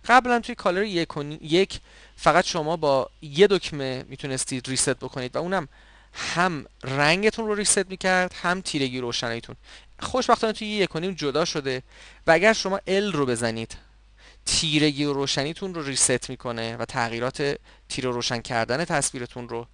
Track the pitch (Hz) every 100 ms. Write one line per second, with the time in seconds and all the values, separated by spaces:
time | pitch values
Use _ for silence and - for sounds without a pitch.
0 | - 247 247 240 226 233 202 180 214 175
1 | 160 151 147 151 156 165 196 - - -
2 | - - 165 160 - 175 151 170 151 135
3 | - - 156 139 202 190 - 147 135 127
4 | - 135 143 131 - 131 123 127 - 127
5 | 131 139 127 127 170 190 139 - - -
6 | - - - 165 180 156 - _ 131 135
7 | 147 180 214 220 220 208 202 - 190 190
8 | 190 185 180 - 175 185 185 151 135 127
9 | 120 117 120 117 - - - - - -
10 | - 254 240 233 226 208 214 214 180 160
11 | 180 165 147 139 170 160 135 127 - -
12 | - - - 165 208 220 190 196 - 190
13 | 208 160 131 117 117 113 113 - - -
14 | - - - - - - 160 151 151 139
15 | 147 139 139 - 139 165 196 170 139 135
16 | - 123 - 127 123 117 113 117 117 131
17 | 117 117 123 - 143 143 - - _ -
18 | 127 120 - 120 - 120 113 131 170 156
19 | 131 135 120 127 120 117 117